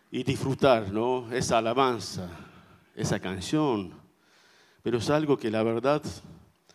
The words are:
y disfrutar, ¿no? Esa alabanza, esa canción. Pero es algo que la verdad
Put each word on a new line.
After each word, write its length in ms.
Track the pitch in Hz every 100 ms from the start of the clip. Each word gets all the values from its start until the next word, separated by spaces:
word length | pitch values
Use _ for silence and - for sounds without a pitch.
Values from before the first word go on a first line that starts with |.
| _
y 140 | 156
disfrutar, 680 | 185 123 139 131 143 120 101
¿no? 360 | 104 120 127 113
Esa 240 | 123 - 117
alabanza, 720 | 113 120 135 117 - 92 90 82 - - - - _ -
esa 240 | 110 107
canción. 880 | 92 95 90 156 151 110 90 73 - _ _ _ _ _ _ _
Pero 180 | 131 123
es 100 | 101
algo 280 | 147 156 135
que 140 | 117
la 100 | 110
verdad 400 | 113 113 127 151 - - - - - _ _